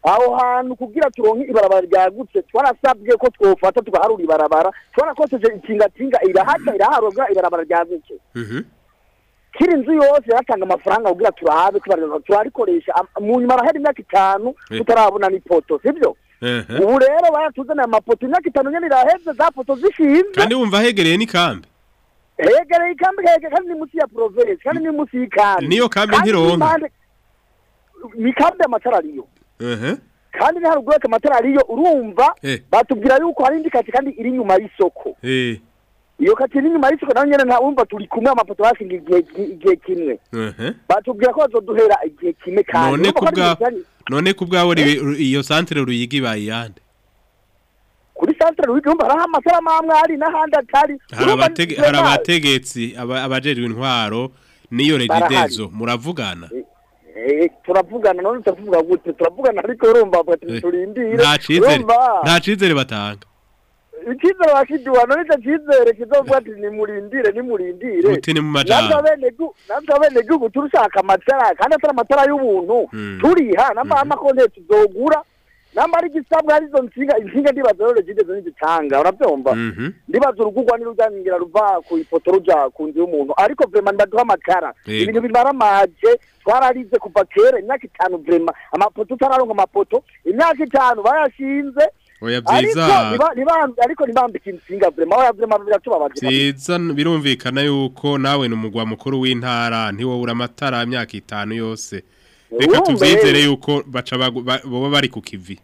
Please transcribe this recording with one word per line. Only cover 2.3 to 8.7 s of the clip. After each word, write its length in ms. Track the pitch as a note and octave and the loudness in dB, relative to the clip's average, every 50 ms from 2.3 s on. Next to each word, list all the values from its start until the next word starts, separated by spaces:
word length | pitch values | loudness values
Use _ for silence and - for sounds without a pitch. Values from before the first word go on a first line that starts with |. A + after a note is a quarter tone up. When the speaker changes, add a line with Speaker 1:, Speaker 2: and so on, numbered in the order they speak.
| _ G3+ | _ -6
Speaker 1:
twarasabwe 720 | - _ - A3+ C#4 D#4+ F4+ _ - C4+ B3+ G#3 G#3 A3+ A#3+ | -6 _ -2 0 0 0 0 _ 0 0 0 0 2 0 0
ko 120 | - B3 B3 | 2 2 -2
twofata 500 | - _ G#3 G3 F#3 - - F#3+ F#3+ B3 | 0 _ 4 4 4 4 2 0 0 0
tugaharura 400 | G#3+ - F#3 E3+ F3+ A3+ A3 G3 E3+ | -2 0 0 0 2 2 0 -2 0
ibarabara. 460 | D#3 D#3+ D#3 D3+ D3+ D#3+ D3+ E3 F#3+ F#3+ - _ _ - | 0 2 2 2 2 2 2 2 0 -2 -6 _ _ -2
Twarakoseje 540 | - D4 D#4+ C#4 - D4+ C#4 C4+ A#3+ G3 A3+ A3 | 0 0 0 0 -2 -2 -2 -2 0 0 0 0
ikingakinga, 640 | F#3+ - - A3 G#3 G#3 G3+ _ - B3 C4+ A#3+ - - F#3+ | -2 -8 -6 0 2 2 0 _ -6 -4 -2 0 2 2 2
irahaca, 460 | F3+ F#3+ F#3+ B3 D4+ D#4 C4 B3+ A3 | 2 2 2 2 0 0 -2 -4 0
iraharurwa, 560 | G3 G3 A#3+ D4+ B3+ A3 G#3 F#3+ A3 C4+ G3 | 2 2 2 2 2 0 0 -2 -2 -2 0
ibarabara 300 | G3 F#3 F3+ E3+ E3+ E3+ E3 | 0 0 0 0 -2 -2 -2
ryagutse. 500 | D3+ E3+ F3 E3+ E3+ F3+ D#3+ _ _ A2 - _ _ _ | -2 0 -2 0 -2 -6 -10 _ _ -20 -20 _ _ _
Speaker 2:
Mhm. 280 | A#2+ A#2 G2+ A#2 C#3+ A#3 _ | -12 -10 -8 -8 -10 -10 _